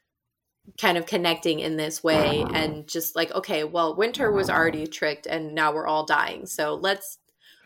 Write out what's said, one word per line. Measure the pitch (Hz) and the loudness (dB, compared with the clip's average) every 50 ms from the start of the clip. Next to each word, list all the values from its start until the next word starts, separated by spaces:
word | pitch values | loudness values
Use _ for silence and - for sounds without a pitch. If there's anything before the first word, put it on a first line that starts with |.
| _ _ _ _ _ _ _ _ _ _ _ _ _ - - - | _ _ _ _ _ _ _ _ _ _ _ _ _ -20 -6 0
kind | - 196 175 170 | 2 2 2 2
of | 165 | 0
connecting | - 226 180 175 170 165 165 - 170 156 151 | 0 -2 2 2 2 2 2 2 0 0 0
in | - 160 156 | 0 -2 -2
this | 156 156 156 160 - - | -2 -2 -4 -4 0 2
way | 165 156 156 151 147 147 151 151 - - | 4 4 4 4 4 2 0 0 0 0
and | 160 160 156 151 151 - | 0 0 -2 -4 -8 -10
just | - - 165 160 - - | -8 -6 -6 -6 -2 -2
like, | 165 165 165 - | -2 -2 0 -2
"Okay, | 190 185 - 180 151 151 | -4 -2 -2 -2 -2 -2
well, | 151 170 170 165 156 151 | -2 0 0 0 2 2
Winter | 180 214 240 233 - 269 214 | 0 0 0 0 0 0 2
was | 208 196 185 185 | 2 2 2 2
already | 185 165 165 165 156 156 156 | 2 4 4 2 2 -2 -4
tricked | 160 - - 165 151 147 - - | -8 -4 -2 -2 -2 -2 -4 -4
and | - 160 160 156 151 151 | -6 -4 -4 -4 -4 0
now | 160 156 151 151 | 2 2 2 2
we're | 160 156 | 0 0
all | - 156 156 156 | 0 0 0 2
dying. | 156 151 143 - - 87 - - | 2 2 2 2 0 -4 -8 -10
So | 185 - - 151 151 151 | -8 -4 -2 -2 -2 -2
let's, | 156 185 190 202 - - - - - _ _ _ _ _ - - _ _ | 0 0 -2 -2 -2 -6 -12 -16 -18 _ _ _ _ _ -20 -20 _ _